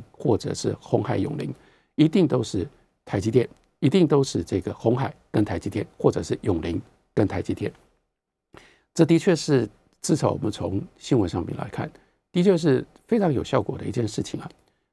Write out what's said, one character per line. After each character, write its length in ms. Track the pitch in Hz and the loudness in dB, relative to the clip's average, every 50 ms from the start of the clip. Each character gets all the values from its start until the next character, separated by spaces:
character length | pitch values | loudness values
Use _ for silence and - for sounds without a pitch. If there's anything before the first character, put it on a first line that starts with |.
| - - | -10 -14
或 260 | _ _ - 147 107 92 | _ _ 0 0 0 2
者 160 | - 101 98 | 0 -4 -6
是 240 | - - 110 101 - | -4 -4 -4 -6 -6
鸿 240 | - - - 113 107 | -4 -2 0 0 0
海 140 | - 107 101 | -2 -2 -2
永 180 | 95 - - - | -2 -4 -6 -6
林， 120 | - - - - _ _ _ _ _ _ _ | -8 -8 -10 -12 _ _ _ _ _ _ _
一 120 | - 151 156 | 2 2 4
定 200 | - 202 175 135 | 4 4 2 4
都 160 | 127 127 113 | 2 0 -2
是 240 | - - 101 85 - - _ _ _ _ _ _ | -2 -4 -4 -6 -6 -10 _ _ _ _ _ _
台 160 | - - 107 | -4 -4 -2
积 120 | 95 110 | -2 2
电， 180 | 113 123 113 - - _ _ _ _ _ | 2 2 2 2 -4 _ _ _ _ _
一 100 | - 139 | 0 2
定 160 | 127 190 175 | 4 4 4
都 180 | 143 151 139 135 | 6 4 2 2
是 200 | - - 104 85 | 2 -2 -4 -4
这 180 | - - 92 | -2 -4 -4
个 100 | - - | -4 -4
鸿 240 | - - - - 123 | -8 -2 0 0 2
海 160 | 127 135 - - - _ _ | 2 -2 -4 -8 -12 _ _
跟 120 | - 117 104 | 0 0 0
台 140 | - 90 - | 0 -2 -6
积 100 | - 104 | -6 -6
电， 160 | - 165 - - _ _ | -6 -6 -6 -6 _ _
或 140 | - 143 | 2 2
者 100 | - 92 | 2 2
是 160 | 85 - - - - | -2 -4 -6 -4 -2
永 180 | 113 92 82 | -2 -2 0
林 180 | 80 85 82 - - - _ _ _ _ _ | -2 -4 -4 -6 -8 -10 _ _ _ _ _
跟 120 | - 107 95 | 0 0 0
台 140 | - 90 | 0 -4
积 100 | - - | -4 -4
电。 220 | 98 - 101 - - - _ _ _ _ _ _ _ _ _ _ _ _ _ _ - - - _ _ _ _ _ _ | -6 -4 -6 -8 -8 -12 _ _ _ _ _ _ _ _ _ _ _ _ _ _ -20 -20 -20 _ _ _ _ _ _
这 100 | - 165 | 2 4
的 140 | 135 170 165 | 6 6 4
确 180 | - - 175 | 4 2 2
是， 320 | 151 - - 147 127 117 - - _ _ _ _ _ - | 2 2 2 2 2 2 0 -6 _ _ _ _ _ -2
至 120 | - 165 | -2 0
少 140 | 139 - - | 2 2 0
我 80 | 101 - | 0 0
们 140 | - 107 | -4 -4
从 280 | 101 - - 87 95 101 175 - _ _ | -4 -4 -6 -4 -4 -4 -6 -8 _ _
新 200 | - - 143 120 | -4 0 0 2
闻 100 | 98 87 | 2 0
上 160 | - 95 82 | -2 -4 -6
面 140 | - - - | -6 -8 -8
来 100 | - - | -10 -8
看， 200 | - - 87 - - - _ _ _ _ _ _ | -8 -8 -8 -8 -10 -18 _ _ _ _ _ _
的 120 | _ 180 180 | _ 2 4
确 120 | - 190 | 4 2
是 300 | 165 165 160 131 123 - - _ _ _ _ | 4 4 2 2 2 0 -6 _ _ _ _
非 100 | 226 233 | 0 2
常 160 | 202 170 139 | 2 2 0
有 100 | 104 - | 0 -2
效 160 | - - 127 | 0 -2 -2
果 160 | - - 147 | -2 -2 -6
的 80 | - - | -8 -8
一 80 | - | -6
件 160 | 101 120 113 104 | -4 -4 -4 -4
事 140 | - - | -4 -6
情 180 | - - - - | -6 -6 -8 -10
啊。 80 | - - - _ _ _ _ _ _ _ | -10 -14 -18 _ _ _ _ _ _ _